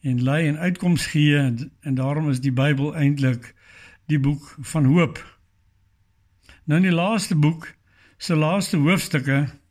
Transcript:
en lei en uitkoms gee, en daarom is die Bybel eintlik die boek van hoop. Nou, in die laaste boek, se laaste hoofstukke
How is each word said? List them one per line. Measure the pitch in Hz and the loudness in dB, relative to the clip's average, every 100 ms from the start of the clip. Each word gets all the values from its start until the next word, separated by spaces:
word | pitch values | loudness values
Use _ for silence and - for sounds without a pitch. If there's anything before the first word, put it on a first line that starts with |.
en | 139 123 | -2 -2
lei | 127 151 160 | 0 0 0
en | 151 | 0
uitkoms | 180 180 180 165 - | -2 -2 0 0 0
gee, | 156 147 147 135 117 147 _ | 2 4 4 2 -2 -8 _
en | - 131 | -6 -4
daarom | 131 147 151 | -2 -2 -2
is | 127 | -2
die | 135 127 | -2 0
Bybel | 139 139 147 160 | 0 0 -2 0
eintlik | 143 143 131 120 - _ _ - - - - | 0 2 0 -2 -8 _ _ -20 -20 -20 -2
die | 151 | 0
boek | 139 147 - - 135 | 0 -2 -8 -18 -8
van | 160 135 | 0 4
hoop. | 160 165 - - _ _ _ _ _ _ _ _ _ _ _ _ - - | 4 2 -4 -18 _ _ _ _ _ _ _ _ _ _ _ _ -18 -2
Nou, | 151 | 2
in | 190 | 2
die | 170 | 2
laaste | 180 220 - 165 | 0 -2 -2 2
boek, | 151 165 - - _ _ _ _ | 2 0 -10 -20 _ _ _ _
se | - 160 | -4 0
laaste | 156 190 190 165 | 0 -2 -2 0
hoofstukke | 143 185 - 143 135 139 143 - _ | 2 0 0 -4 0 0 -2 -6 _